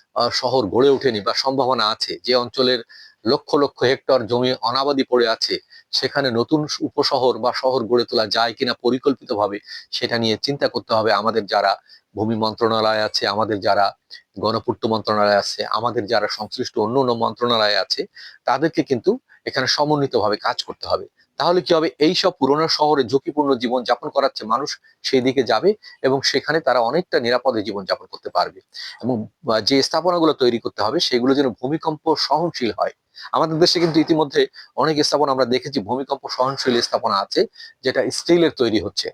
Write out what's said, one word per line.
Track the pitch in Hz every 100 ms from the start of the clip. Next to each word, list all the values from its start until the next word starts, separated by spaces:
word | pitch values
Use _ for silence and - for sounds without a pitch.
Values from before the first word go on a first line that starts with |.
| _ 113
আহ, | 120
শহর | - 127 127 101
গড়ে | 104 139
ওঠেনি | 131 135 107
বা | 98 -
সম্ভাবনা | 131 135 127 123 107
আছে, | 113 - 85
যে | - 123
অঞ্চলের | 123 135 127 123 - - - _ 110
লক্ষ | 143 - 151
লক্ষ | 139 -
হেক্টর | 127 135 - 131 104
জমি | 120 127 127
অনাবাদি | 117 131 139 139
পড়ে | - 123 113
আছে, | 110 - 95 - - _
সেখানে | - 135 143 135
নতুন | 113 120 156 151 -
উপশহর | 139 - 139 135 127 110
বা | 120 -
শহর | 131 127
গড়ে | 110 123 113
তোলা | 117 110
যায় | 113 117
কিনা | 107 123 117
পরিকল্পিতভাবে, | 123 131 147 131 - 104 104 101 - - -
সেটা | - 117 117
নিয়ে | 113 107
চিন্তা | - 143 135
করতে | 117 -
হবে। | 113 110
আমাদের | 101 110 113 98
যারা | 104 98 101 _ - _ 101
ভূমি | 110 110
মন্ত্রণালয় | 110 101 113 110 110 110
আছে, | 107 - 110
আমাদের | 101 107 104
যারা | 101 101 101 - _ - _ 98
গণপূর্ত | 104 113 120 104 120
মন্ত্রণালয় | 110 107 107 104 101
আছে, | - - 110
আমাদের | 107 120 117 101
যারা | 110 104
সংশ্লিষ্ট | - 104 - 120 117
অন্য | 107 131
অন্য | 127
মন্ত্রণালয় | 117 113 107 120 117 104 101
আছে, | 92 - 190 - - - -
তাদেরকে | 131 156 -
কিন্তু | - 123 175 254 - _ 117
এখানে | 139 127
সমন্বিতভাবে | - 147 147 139 117 101 104
কাজ | 120 -
করতে | - - 87
হবে। | 87 98 _ _ -
তাহলে | 151 180
কি | 175
হবে, | 165 165 -
এই | 156 180
সব | 190 -
পুরোনো | 131 147 160
শহরে | - 151 147
ঝুঁকিপূর্ণ | 117 135 165 147 143 127
জীবন | 117 127
যাপন | 117 120 147
করাচ্ছে | 139 131 - 110
মানুষ | 120 147 - _ _
সেই | - 131
দিকে | 127 135
যাবে | 117 110 175 220 - -
এবং | 135 135
সেখানে | - 143 - 160
তারা | 139 123
অনেকটা | 113 156 - 156
নিরাপদে | 120 123 - 110
জীবন | 101 101 92
যাপন | 92 -
করতে | - -
পারবে। | 90 85 95 - - - -
এবং, | 113 120 110 _ 120
আহ, | 110
যে | 104 135
স্থাপনাগুলো | - 160 175 175 160
তৈরি | 139 120 113
করতে | - -
হবে | 107 156
সেগুলো | - 123 127 135
যেন | 135
ভূমিকম্প | 98 127 156 165 156 160 147
সহনশীল | - 151 170 - 117
হয়। | - 95 - _ - -
আমাদের | 123 160 156
দেশে | 175 175
কিন্তু | 170 156
ইতিমধ্যে | 151 156 147 147 135 - - -
অনেক | 147 147
স্থাপনা | - 147 147
আমরা | 131 120
দেখেছি, | 123 143 135
ভূমিকম্প | 98 127 131 139 135
সহনশীল | - 131 139 131 117
স্থাপনা | - 113 110 98
আছে, | 101 156 226 - - _
যেটা | 131 131 117
স্টিলের | - - 175 160 -
তৈরি | 117 104
হচ্ছে, | 95 - -